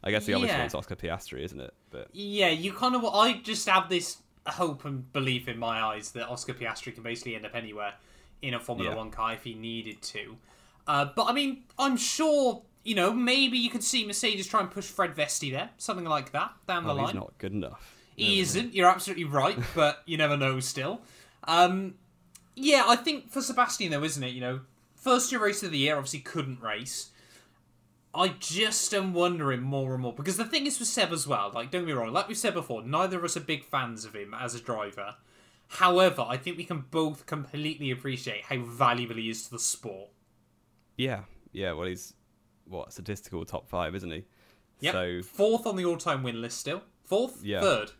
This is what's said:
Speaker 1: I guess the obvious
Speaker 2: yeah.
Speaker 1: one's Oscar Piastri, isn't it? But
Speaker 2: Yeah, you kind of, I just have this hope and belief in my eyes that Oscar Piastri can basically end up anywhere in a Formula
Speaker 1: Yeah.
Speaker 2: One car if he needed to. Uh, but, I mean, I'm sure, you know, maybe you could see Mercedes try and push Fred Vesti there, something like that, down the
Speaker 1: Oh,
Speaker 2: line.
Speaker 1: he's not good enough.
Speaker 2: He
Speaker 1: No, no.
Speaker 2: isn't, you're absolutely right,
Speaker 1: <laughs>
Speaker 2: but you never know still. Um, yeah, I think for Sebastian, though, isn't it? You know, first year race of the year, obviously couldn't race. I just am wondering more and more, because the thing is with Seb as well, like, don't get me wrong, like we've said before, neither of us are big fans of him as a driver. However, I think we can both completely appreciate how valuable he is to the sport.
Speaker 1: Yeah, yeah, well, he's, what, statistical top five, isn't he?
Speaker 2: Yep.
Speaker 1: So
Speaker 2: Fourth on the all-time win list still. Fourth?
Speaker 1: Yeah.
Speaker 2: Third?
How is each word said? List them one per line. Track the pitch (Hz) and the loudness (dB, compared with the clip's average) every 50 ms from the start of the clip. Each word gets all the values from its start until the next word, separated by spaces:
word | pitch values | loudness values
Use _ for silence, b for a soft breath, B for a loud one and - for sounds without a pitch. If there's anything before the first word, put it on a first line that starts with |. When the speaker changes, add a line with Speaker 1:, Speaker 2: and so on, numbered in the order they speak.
| - | 0
Speaker 1:
I | 98 | 0
guess | 104 107 104 | 0 0 2
the | 104 101 | 2 2
obvious | - - 226 | 2 2 2
Speaker 2:
yeah. | 175 135 | 2 0
Speaker 1:
one's | 120 - - | 0 -2 -4
Oscar | 73 - - - | -6 -6 -8 -10
Piastri, | - - 85 82 - - - - 64 | -6 -4 -4 -4 -4 -6 -10 -10 -8
isn't | 76 - - 69 | -8 -8 -8 -10
it? | 64 - _ _ _ _ | -12 -12 _ _ _ _
But | - 64 - - | -14 -14 -14 -14
Speaker 2:
Yeah, | _ 185 202 202 202 208 196 175 | _ -10 -8 -4 2 4 4 4
you | 160 160 170 202 185 | 4 2 -2 -4 -2
kind | 185 247 254 247 | 0 0 2 2
of, | 247 226 | 2 2
I | 214 175 202 220 254 240 - | 2 6 6 6 6 6 0
just | - 214 220 - - - | -4 -6 -4 -2 2 4
have | 190 190 185 180 | 4 4 4 4
this | 185 175 175 - - - _ _ _ _ _ | 0 0 0 -2 -10 -12 _ _ _ _ _
hope | - 143 - 180 160 147 135 - | -8 -2 0 0 -2 -2 -4 -8
and | 147 139 131 123 - _ | -8 -8 -8 -8 -4 _
belief | 143 135 135 127 123 123 127 | -2 0 2 0 0 -2 -4
in | 117 117 | -6 -2
my | 120 117 113 113 | 0 0 2 2
eyes | 110 110 107 107 107 - | 2 0 0 -2 -8 -8
that | - 120 117 117 | -8 -8 -6 -6
Oscar | 123 123 - - | -6 -8 -6 -8
Piastri | 127 - 123 113 110 - - 131 117 | -8 -6 -6 -6 -6 -6 -10 -12 -12
can | - | -8
basically | 113 117 117 117 - 123 113 | -6 -6 -6 -6 -6 -8 -8
end | 110 107 | -8 -8
up | 104 - | -8 -8
anywhere | 120 113 110 104 104 104 101 101 b b b b b b b b b | -8 -8 -6 -8 -6 -6 -6 -8 b b b b b b b b b
in | - 135 123 | -6 -4 -4
a | 120 | -4
Formula | - - 120 - - - | -4 -4 -4 -2 -2 -2
Speaker 1:
Yeah. | - | -2
Speaker 2:
One | 110 110 110 | -4 -6 -8
car | 110 117 110 113 | -4 -2 -2 -2
if | 113 113 | -2 -4
he | - 120 113 | -8 -10 -10
needed | 110 110 113 113 113 113 113 101 - | -8 -8 -6 -6 -6 -6 -8 -12 -10
to. | - - - 107 104 - 110 127 b b b b b b b b b | -12 -10 -10 -10 -10 -10 -14 -20 b b b b b b b b b
Uh, | - 147 143 143 143 - | 0 2 2 2 0 0
but, | 226 220 | 0 2
I | - | 2
mean, | 240 285 285 269 262 - - _ - - | 2 2 0 0 -2 -6 -12 _ -2 0
I'm | 277 277 254 | 2 2 2
sure, | 240 - - - - 311 311 294 294 269 247 226 226 - _ _ _ _ | 2 0 0 0 2 4 6 6 6 6 4 2 0 -8 _ _ _ _
you | 220 220 | 0 2
know, | 202 175 381 | 4 4 4
maybe | 220 247 247 240 254 269 269 247 233 247 | 4 4 2 4 4 4 4 4 2 0
you | 240 240 | 0 0
could | - 233 | -2 -2
see | - - - 247 214 | -2 0 0 0 0
Mercedes | 208 247 - - 220 214 190 190 | 0 -2 0 0 0 0 0 -4
try | - - 220 | 0 0 0
and | 190 180 | 0 0
push | - 202 185 | -4 -8 -10
Fred | - - - 190 170 143 | -8 -2 0 0 0 2
Vesti | 151 151 143 - - - 139 | -2 -2 0 0 -4 -2 -2
there, | 131 135 - - - _ | -4 -4 -6 -6 -10 _
something | - - 208 185 170 | -6 -6 -4 -4 0
like | 165 156 147 131 - | 0 0 0 0 -2
that, | - 147 180 226 - - _ - | -4 -4 -4 -4 -6 -12 _ -4
down | 185 175 170 | -4 -2 0
the | 156 | -2
Speaker 1:
Oh, | 143 | 0
Speaker 2:
line. | 139 139 | 0 0
Speaker 1:
he's | 160 190 | -2 -2
not | 98 - - - _ | -4 -6 -8 -12 _
good | - 98 | -8 -4
enough. | 98 104 85 62 - - - - - - - - - | -4 -4 -4 -4 -10 -14 -18 -20 -20 -20 -20 -20 -4
Speaker 2:
He | - 208 208 | 0 2 4
Speaker 1:
No, | 196 | 4
no. | 190 | 4
Speaker 2:
isn't, | 185 143 131 185 240 240 - | 4 2 2 0 0 0 2
you're | 190 180 180 | 8 8 8
absolutely | 185 190 - 190 185 170 170 | 8 8 0 -4 -4 -4 -4
right, | 147 143 143 131 165 - 123 120 | 0 2 4 4 4 2 0 -4
Speaker 1:
<laughs> | 110 - | -2 2
Speaker 2:
but | 165 151 147 147 - - | 4 4 4 4 0 -6
you | - 165 | -6 0
never | 156 156 147 147 | 2 2 2 4
know | 143 139 135 131 127 | 2 2 0 0 0
still. | 127 - - 139 131 156 208 233 B B B B B B B B - - | -2 -4 -4 -4 -4 -4 -4 -6 B B B B B B B B -2 2
Um, | 165 170 180 180 185 190 196 185 - - _ _ _ _ _ _ _ - _ _ _ | 8 8 8 8 8 2 -2 -6 -10 -14 _ _ _ _ _ _ _ -20 _ _ _
yeah, | - 269 294 294 269 233 | 0 6 8 8 8 10
I | 226 240 | 8 6
think | 233 240 330 302 269 - - | 6 6 -2 -2 -2 -6 -6
for | - 269 | -6 -4
Sebastian, | 262 - 247 254 247 233 - - 214 175 | -4 -2 2 2 2 2 2 -2 -2 0
though, | 151 143 147 | 0 0 0
isn't | 156 139 139 | 0 -2 -2
it? | 131 127 123 | -4 -4 -4
You | 127 | -4
know, | 123 127 131 131 131 - _ _ _ _ _ | -4 -4 -4 -4 -8 -12 _ _ _ _ _
first | - - 262 254 254 262 - | -6 2 4 4 4 4 2
year | 262 240 | 0 2
race | 214 202 202 - 202 | 2 2 2 0 -4
of | 185 | -2
the | 156 143 | 0 2
year, | 135 143 151 | 4 4 2
obviously | 143 135 131 - 147 | 2 0 -4 -8 -8
couldn't | - - - 170 143 131 127 120 | -8 -6 -4 -4 -4 -4 -6 -6
race. | 113 113 104 107 123 135 - - - - b b b b b b b b b b b _ _ _ _ _ _ _ _ _ - | -6 -6 -6 -6 -6 -8 -8 -8 -10 -12 b b b b b b b b b b b _ _ _ _ _ _ _ _ _ 0
I | - 180 190 | 0 0 0
just | - - - - 156 185 220 214 214 - - - 214 | 0 -4 -8 -6 0 0 0 2 2 0 0 2 0
am | 202 190 190 | 0 0 2
wondering | 180 175 175 175 175 165 151 139 131 120 | 2 4 4 4 2 2 0 0 0 0
more | 123 135 139 139 135 131 | -2 -2 0 0 0 0
and | 131 127 | -2 -2
more, | 127 123 117 | -2 -4 -4
because | - 143 180 185 190 | -4 -4 -2 -2 -2
the | 226 | -2
thing | 220 - 311 277 | 0 0 0 0
is | 285 - - | 0 -2 -2
with | 233 220 | -2 -2
Seb | - - 202 165 | 2 2 2 2
as | 170 170 135 | 2 -2 0
well, | 139 135 107 101 101 104 | 0 0 0 0 -2 -4
like, | 117 120 131 | -6 -6 -2
don't | 156 180 | -4 -4
get | 175 165 | -2 0
me | |
wrong, | 147 127 117 113 123 | -2 -2 -2 0 0
like | 175 202 - | 0 0 0
we've | 220 | -4
said | 220 - 220 185 | -2 -2 0 0
before, | 175 143 - 120 110 | -2 -4 -4 -6 -6
neither | 110 120 139 160 185 185 185 180 | -4 -2 0 2 2 2 0 -2
of | 170 | -2
us | 170 - | -2 -4
are | 170 | -4
big | 147 - 156 139 | -2 -4 -4 -4
fans | - - - 139 127 120 117 110 110 | -4 -2 -2 -2 -2 -2 -6 -10 -12
of | 110 101 | -12 -10
him | 104 101 98 | -10 -10 -10
as | 107 117 127 120 110 | -8 -8 -6 -6 -6
a | 120 | -6
driver. | 110 - 120 107 104 101 101 - 98 101 104 - b b b b b b b b b b | -4 -4 -4 -4 -4 -6 -6 -8 -10 -10 -12 -16 b b b b b b b b b b
However, | - - 185 180 175 180 185 180 143 - 120 | 0 4 6 6 8 8 6 6 6 2 -2
I | 113 123 131 | -2 -2 -4
think | - 180 170 | -4 -6 -8
we | 156 170 | -8 -6
can | - 175 151 131 127 | -6 -6 -6 -6 -4
both | - 160 160 156 151 - - | 0 0 0 0 -2 -6 -8
completely | - 156 151 143 - - 143 151 156 156 135 147 135 | -8 -6 -6 -6 -8 -8 -6 -4 -4 -4 -4 -4 -4
appreciate | 127 127 131 139 131 127 - 123 107 104 - | -4 -4 -4 -4 -6 -4 -6 -6 -8 -8 -6
how | - 139 127 | -4 -4 -4
valuable | 120 117 120 117 139 120 120 123 123 113 117 | -4 -6 0 4 4 4 4 2 0 -4 -4
he | 113 113 113 | -4 -4 -4
is | 110 110 - | -4 -6 -8
to | - | -10
the | 120 113 | -8 -4
sport. | - - - - - 113 98 95 101 104 _ _ _ _ _ _ _ _ _ _ _ _ _ _ _ _ _ | -2 -2 -2 -2 -6 -10 -10 -10 -14 -18 _ _ _ _ _ _ _ _ _ _ _ _ _ _ _ _ _
Speaker 1:
Yeah, | - 127 131 120 101 98 - - - _ - | -4 -4 -2 -2 -6 -10 -16 -20 -20 _ -14
yeah, | - - 98 92 | -8 -4 -4 -2
well, | 82 78 87 92 | -2 -2 -4 -6
he's, | 90 90 - - - _ _ _ _ _ _ _ _ _ _ | -6 -6 -10 -16 -20 _ _ _ _ _ _ _ _ _ _
what, | 78 92 85 - - - | -12 -10 -10 -10 -10 -12
statistical | - 90 98 104 95 - - - 85 80 | -14 -8 -8 -8 -8 -8 -8 -8 -8 -8
top | - - - - - | -6 -8 -10 -8 -4
five, | - 90 87 78 87 | -4 -2 -2 -2 -4
isn't | 98 92 87 | -6 -6 -6
he? | 80 76 73 b b b b b b b b b _ _ | -8 -8 -10 b b b b b b b b b _ _
Speaker 2:
Yep. | - 156 - | -2 -2 0
Speaker 1:
So | 95 90 87 90 90 | 0 0 -2 -2 -4
Speaker 2:
Fourth | 92 - - - 202 214 226 226 226 | -6 -8 0 2 2 4 4 2 0
on | 226 202 | -2 -4
the | 185 180 | 0 0
all-time | 175 170 165 - 170 147 131 | 0 0 0 0 -2 -2 0
win | 131 127 117 113 | -2 -4 -4 -4
list | 117 117 - - | -6 -8 -8 -8
still. | - 143 156 190 - - _ _ _ | -6 -6 -6 -6 -8 -14 _ _ _
Fourth? | - 190 208 247 254 - - - | 0 2 2 2 0 -4 -8 -4
Speaker 1:
Yeah. | 101 101 95 | -2 0 2
Speaker 2:
Third? | 202 190 147 110 107 - - _ | 4 4 4 2 0 -6 -12 _